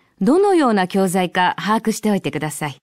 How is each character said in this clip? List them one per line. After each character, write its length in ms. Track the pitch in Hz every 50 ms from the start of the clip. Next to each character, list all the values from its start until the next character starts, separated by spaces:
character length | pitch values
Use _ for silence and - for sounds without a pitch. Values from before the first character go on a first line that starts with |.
| _ _ _ -
ど 180 | 190 214 294 370
の 160 | 403 403 381
よ 140 | 330 285 240
う 60 | 214
な 140 | 196 180 180
教 200 | - 196 190 185
材 220 | 170 190 180 175
か 260 | - 190 180 175 - -
把 220 | 165 196 220 -
握 120 | - 220 208
し 100 | - -
て 80 | 214
お 40 | 202
い 60 | 185
て 100 | - 147
く 80 | 139 147
だ 120 | 151 151
さ 180 | - - 156 147
い。 80 | 139 -